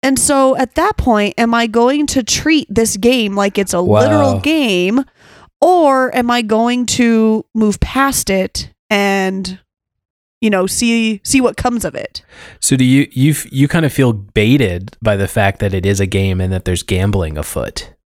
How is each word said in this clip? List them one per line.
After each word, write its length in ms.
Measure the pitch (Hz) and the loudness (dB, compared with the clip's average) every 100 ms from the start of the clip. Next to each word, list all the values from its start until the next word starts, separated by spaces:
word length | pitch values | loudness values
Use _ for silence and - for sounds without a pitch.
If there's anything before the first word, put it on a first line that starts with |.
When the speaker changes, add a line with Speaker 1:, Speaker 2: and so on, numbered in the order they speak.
Speaker 1:
And 160 | 262 262 | 0 0
so 380 | - 277 262 262 | 0 2 2 0
at 180 | 254 - | -2 0
that 200 | 359 - | -2 0
point, 380 | - 214 208 - | 0 2 0 0
am 160 | 233 | 0
I 120 | 233 233 | 0 0
going 400 | 220 240 285 294 | 2 2 2 0
to 140 | 269 | -2
treat 440 | 233 - - 320 - | -2 -4 0 0 0
this 260 | 208 226 202 | -2 -2 0
game 380 | 233 254 214 | 2 2 0
like 240 | 202 202 196 | 0 -2 -2
it's 140 | 196 | -2
a 80 | 180 | -2
Speaker 2:
Wow. 180 | 180 104 | 2 2
Speaker 1:
literal 380 | 254 - 269 254 | 4 2 2 0
game, 640 | 165 320 254 180 180 233 269 _ - - - _ | 0 0 0 0 0 0 -2 _ -20 -20 -20 _
or 540 | 311 359 302 269 262 | 2 4 4 2 0
am 160 | - 240 | -2 0
I 120 | 240 | 0
going 440 | 220 220 233 247 240 | 0 0 2 0 -2
to 580 | - 240 226 220 220 - | 0 2 4 4 0 -2
move 260 | 220 214 202 | 0 0 0
past 500 | - 262 277 262 - | -2 0 -2 -2 -2
it 400 | 190 190 - - _ _ | -2 -2 -6 -12 _ _
and, 680 | 202 202 196 190 190 185 185 _ _ _ _ _ _ _ _ | 0 0 0 -2 -4 -8 -12 _ _ _ _ _ _ _ _
you 100 | 220 | 0
know, 160 | 196 185 | 0 0
see, 520 | - 233 233 220 208 | 0 0 0 0 -4
see 160 | - 269 | -2 0
what 160 | 247 - | 0 0
comes 280 | 247 240 | -4 -2
of 100 | 175 - | -6 -8
it? 260 | 107 - _ - - - | -12 -14 _ -20 -20 -8
Speaker 2:
So 160 | - 135 | -2 2
do 80 | |
you, 240 | 127 135 139 | 4 4 2
you, 180 | - 139 | 2 2
f-, 200 | 151 - | 0 -4
you 140 | 131 143 | -2 0
kind 160 | 175 | 2
of 80 | 156 | -2
feel 200 | - 127 | 0 0
baited 840 | 110 101 - 107 143 113 87 95 - | 0 -4 0 2 2 2 -2 -10 -6
by 140 | 110 101 | -2 0
the 120 | 98 | -2
fact 300 | - 98 98 | 0 -2 0
that 140 | 101 | -4
it 100 | 95 92 | -2 -2
is 120 | 98 | 0
a 60 | 98 | 0
game 340 | 95 95 92 | 0 -2 -2
and 120 | 92 | -2
that 120 | 92 | -2
there's 180 | 90 90 | -2 -4
gambling 520 | - 92 98 101 82 76 | -2 -2 0 0 -4 -6
afoot? 540 | - - 62 - - - | -8 -6 -8 -10 -16 -20